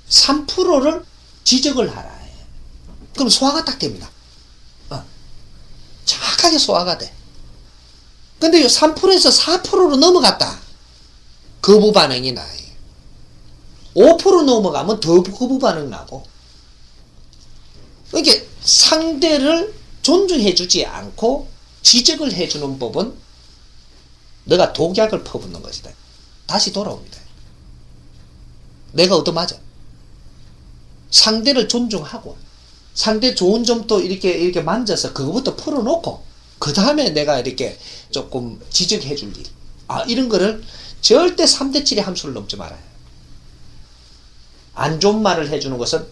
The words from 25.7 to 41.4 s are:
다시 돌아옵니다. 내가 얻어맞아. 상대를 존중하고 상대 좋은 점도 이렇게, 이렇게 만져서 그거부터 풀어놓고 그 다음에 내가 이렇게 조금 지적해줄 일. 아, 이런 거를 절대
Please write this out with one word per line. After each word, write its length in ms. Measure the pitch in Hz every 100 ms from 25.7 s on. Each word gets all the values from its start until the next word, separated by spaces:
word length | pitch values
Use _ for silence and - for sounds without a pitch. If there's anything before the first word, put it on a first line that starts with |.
| - - - - - - - -
다시 260 | 196 202
돌아옵니다. 480 | - 175 - - - - - - - - - - - - - - - - - - - -
내가 240 | 156 180 180
얻어맞아. 400 | 160 165 180 - - - - - - - - - - - - - - - -
상대를 580 | - 220 220 226 262 214
존중하고 680 | 240 240 196 143 233 - - - - - - -
상대 400 | - 220 220 247
좋은 300 | - 185 220
점도 360 | 240 226 214 208
이렇게, 320 | 180 190 185
이렇게 280 | 165 180 175
만져서 520 | 151 214 220 165 127
그거부터 440 | - 135 208 202 -
풀어놓고 680 | - 285 220 330 - - - - - -
그 140 | 147
다음에 380 | 165 196 302 226
내가 280 | 151 147 135
이렇게 400 | 127 127 117 - - - -
조금 500 | 139 - 131 120 110 -
지적해줄 640 | - 170 208 135 147 104 -
일. 100 | - - - - -
아, 160 | 127
이런 260 | 135 240 254
거를 340 | 196 196 220 - - - -
절대 460 | - 247 349 349